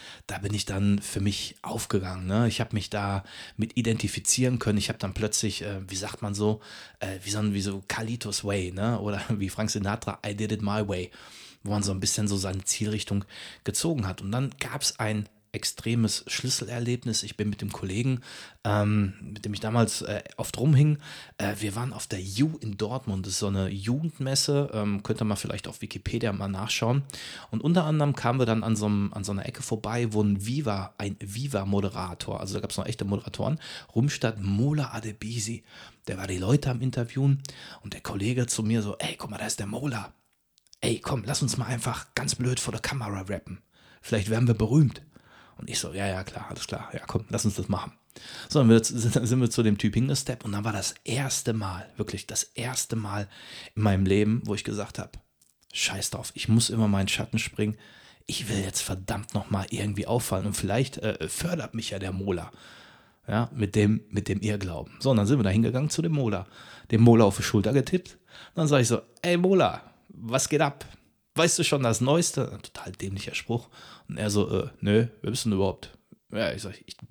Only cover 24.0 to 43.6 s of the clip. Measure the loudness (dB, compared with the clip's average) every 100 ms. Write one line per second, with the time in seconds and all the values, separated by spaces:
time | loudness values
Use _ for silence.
24 | -2 -4 -2 0 2 2 2 0 0 -2
25 | -2 0 0 0 -4 -6 -8 -10 -10 -6
26 | -4 -2 -2 -2 -4 -4 -2 0 2 2
27 | 0 -10 -14 -14 -8 -2 4 4 4 4
28 | 2 2 2 2 4 2 2 2 2 2
29 | 0 -4 -4 -4 -6 -8 -4 -4 -2 -2
30 | 0 4 4 2 0 -2 -2 -2 -6 -6
31 | -6 -6 -8 -6 -2 -2 2 2 0 -2
32 | -8 -8 -6 -6 -4 -6 -4 -4 -4 -2
33 | -2 -2 -4 -4 -2 -2 -6 -16 -4 0
34 | 0 2 -2 0 0 2 2 2 -2 -6
35 | -8 -8 -6 -4 -6 -6 -12 -20 -20 _
36 | -8 -6 -4 -2 2 2 2 0 -2 -2
37 | -2 2 4 4 0 -14 -16 -14 -12 -10
38 | -6 -2 0 0 0 0 2 2 0 -4
39 | -6 -6 -10 -6 -6 -4 -4 -4 -4 -4
40 | -8 -18 _ _ _ _ _ -4 -2 0
41 | -2 -4 -2 0 0 0 -2 -2 -2 -4
42 | -6 -4 -2 0 0 0 -2 -4 -4 -4
43 | -4 -6 -6 -8 -8 -16